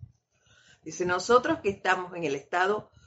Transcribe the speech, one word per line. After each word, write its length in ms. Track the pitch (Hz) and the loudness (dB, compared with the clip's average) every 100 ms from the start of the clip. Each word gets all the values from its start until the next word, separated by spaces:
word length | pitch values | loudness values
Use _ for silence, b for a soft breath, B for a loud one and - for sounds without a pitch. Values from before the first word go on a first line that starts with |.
| - _ _ _ b b b b | -20 _ _ _ b b b b
Dice, 220 | 151 156 | -14 -6
"Nosotros 540 | 180 180 208 240 311 - | -2 -2 4 4 4 0
que 60 | 202 | -2
estamos 480 | 202 185 185 180 180 | -2 0 0 -2 -6
en 80 | |
el 100 | 156 | -4
estado 560 | 139 - 175 190 214 - b | -4 -4 0 0 0 -6 b